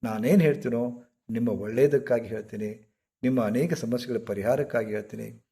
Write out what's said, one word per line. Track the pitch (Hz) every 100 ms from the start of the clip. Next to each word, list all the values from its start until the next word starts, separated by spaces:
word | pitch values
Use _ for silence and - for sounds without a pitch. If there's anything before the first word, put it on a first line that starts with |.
ನಾನೇನು | 117 110 120 196
ಹೇಳ್ತೀನೋ | 156 143 127 117 123 120 - _ -
ನಿಮ್ಮ | 113 117
ಒಳ್ಳೆಯದಕ್ಕಾಗಿ | 98 104 113 143 139 - 120 110
ಹೇಳ್ತೀನಿ, | 110 107 107 107 110 _ _ _ _
ನಿಮ್ಮ | 127 131
ಅನೇಕ | 107 117 165
ಸಮಸ್ಯೆಗಳ | 160 113 123 120 113 -
ಪರಿಹಾರಕ್ಕಾಗಿ | 101 101 139 147 120 107
ಹೇಳ್ತೀನಿ. | 104 107 117 113 117 _